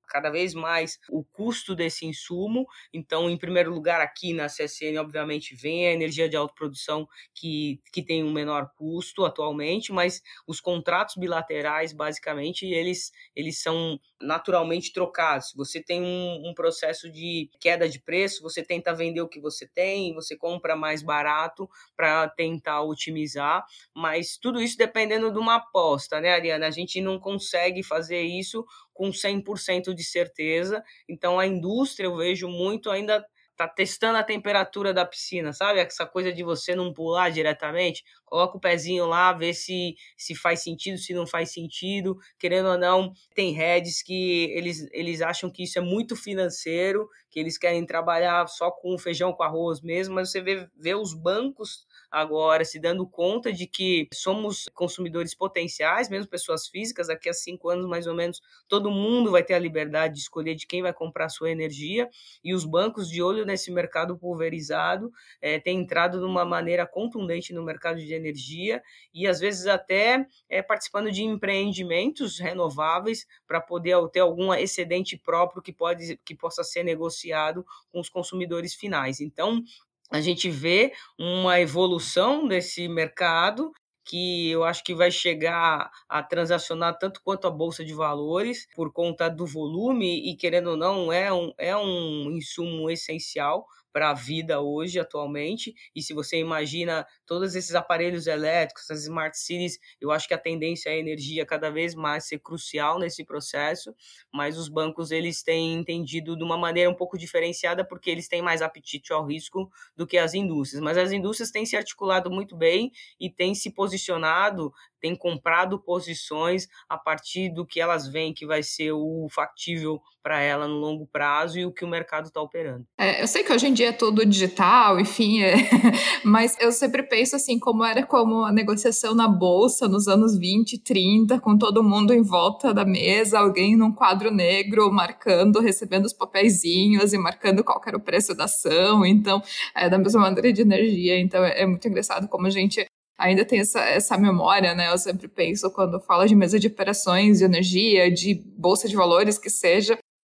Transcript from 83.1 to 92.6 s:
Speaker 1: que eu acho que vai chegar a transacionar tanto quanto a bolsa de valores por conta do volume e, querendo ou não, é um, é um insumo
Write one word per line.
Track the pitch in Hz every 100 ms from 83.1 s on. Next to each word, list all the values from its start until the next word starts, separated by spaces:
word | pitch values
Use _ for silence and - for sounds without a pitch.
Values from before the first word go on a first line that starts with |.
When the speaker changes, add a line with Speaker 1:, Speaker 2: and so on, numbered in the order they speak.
| - 175 165 185 220 311 - _ _
Speaker 1:
que | - 175 180 175 165
eu | 165
acho | 165 170
que | -
vai | 170 180
chegar | 175 175 156 170 170 165 151 - - -
a | 151
transacionar | 147 170 165 175 - 165 170 170
tanto | 190 190
quanto | - 190 185
a |
bolsa | 156 165 160
de | 156
valores | 151 151 147 151 175 233 233 -
por | - 156
conta | - 170 165 165
do | 160 175
volume | 151 151 170 240 254 185 170 190
e, | 156
querendo | 175 175 175
ou | 160
não, | 175 196 165
é | 175 196
um, | 185 170 -
é | 170
um | 202 202 180 160 151 143
insumo | 160 143 -